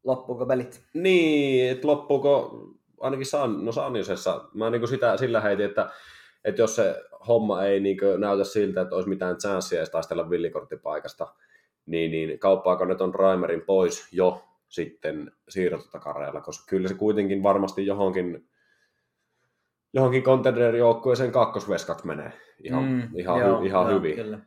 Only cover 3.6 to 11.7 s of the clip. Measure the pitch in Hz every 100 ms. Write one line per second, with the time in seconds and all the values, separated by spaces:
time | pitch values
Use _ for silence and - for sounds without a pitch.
3.6 | 107 117 139 120 92 90 92 87 - 104
4.6 | 110 117 113 131 120 - 127 113 104 101
5.6 | 101 - 98 - - - - _ 110 98
6.6 | 110 - 98 - - - - 117 107 92
7.6 | 98 98 98 95 98 92 101 98 98 107
8.6 | 98 92 92 92 92 95 90 90 101 95
9.6 | 85 85 80 82 80 82 82 87 82 78
10.6 | - 80 76 76 76 - 80 _ _ _
11.6 | _